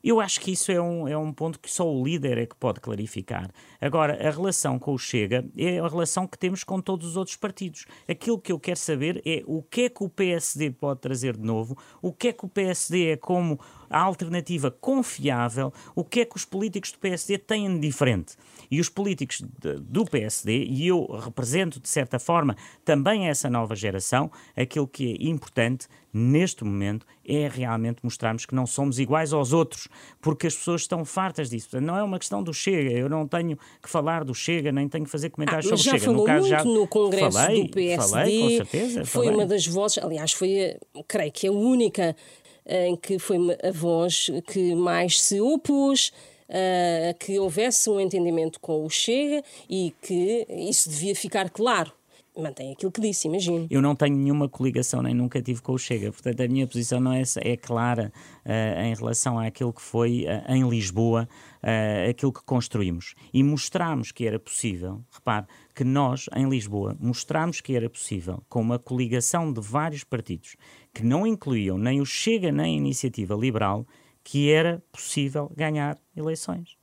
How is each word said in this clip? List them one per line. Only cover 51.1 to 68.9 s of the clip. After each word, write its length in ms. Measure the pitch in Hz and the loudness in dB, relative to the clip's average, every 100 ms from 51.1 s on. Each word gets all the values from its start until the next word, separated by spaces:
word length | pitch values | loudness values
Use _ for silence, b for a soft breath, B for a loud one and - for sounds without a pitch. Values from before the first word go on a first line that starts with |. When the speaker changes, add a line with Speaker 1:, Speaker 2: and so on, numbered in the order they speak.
| 196 | -2
Speaker 2:
ficar 340 | 185 208 190 | -2 -2 -2
claro. 420 | - 233 208 160 - _ b b - | 0 2 2 0 -8 _ b b -10
Mantém 360 | 160 135 135 | -10 -8 -12
aquilo 180 | 139 190 | -6 -4
que 80 | 180 | -2
disse, 300 | 214 202 160 | -2 0 -2
imagino. 360 | 175 175 170 165 | 0 0 0 0
Speaker 1:
Eu 120 | 135 | 2
não 140 | 139 143 | 2 4
tenho 220 | 147 139 | 2 4
nenhuma 320 | 139 147 139 | 2 2 0
coligação, 520 | - 131 120 127 127 | 0 0 0 0 0
nem 120 | 123 | 0
nunca 280 | 120 123 127 | 0 0 -2
tive 200 | 120 117 | -4 -4
com 100 | - | -2
o 60 | 131 | -4
Chega. 340 | - 117 104 | -2 -2 -4
Portanto, 300 | 104 127 117 | -4 -4 0
a 60 | 123 | 2
minha 180 | 131 127 | 2 0
posição 320 | 120 117 127 | -2 -2 0
não 140 | 127 | 2
é 80 | 127 | 2
essa, 180 | 127 - | 0 -2
é 140 | - 120 | -2 -2
clara, 560 | - 117 120 120 104 B B B | -2 0 2 0 -2 B B B
eh, 440 | - 110 110 82 113 | -4 0 0 0 -2
em 60 | |
relação 460 | 113 117 113 131 117 | -2 -2 0 0 0
àquilo 320 | 113 - 123 | -2 -2 -4
que 100 | 117 | -4
foi, 440 | - 117 117 120 - | -4 2 2 2 0
eh, 180 | 104 - | -4 2
em 180 | 131 131 | 2 4
Lisboa, 600 | 117 98 95 117 113 117 B B B | 2 0 2 4 4 0 B B B
eh, 440 | - 113 107 104 92 | 0 2 2 2 0
aquilo 240 | 120 139 | 2 -2
que 100 | 127 | -2
construímos. 720 | - 123 120 117 95 85 - - B | -2 -2 0 -2 0 -2 -8 -18 B
E 80 | 123 | 2
mostramos 720 | 139 151 - 185 170 143 113 | 4 2 -2 -2 -2 -2 -4
que 160 | - 117 | -4 -2
era 100 | 110 | -2
possível, 640 | - - 123 92 90 101 120 | -6 -4 -2 -4 -6 -8 -14
repare, 360 | - - 107 104 B B | -8 0 0 -2 B B
que 120 | - 127 | -2 2
nós, 400 | 135 139 131 - - | 2 2 0 -4 0
em 140 | 135 | 0
Lisboa, 480 | 135 104 101 101 101 | 0 -2 -4 -4 -2
mostramos 640 | 117 120 - 160 165 165 | -2 -4 -2 0 0 -4
que 120 | - | -2
era 160 | 127 113 | -2 -2
possível, 540 | - - 101 87 90 - | -6 -8 -6 -6 -8 -4
com 100 | 123 | -2
uma 180 | 113 120 | 0 -2
coligação 760 | - | -2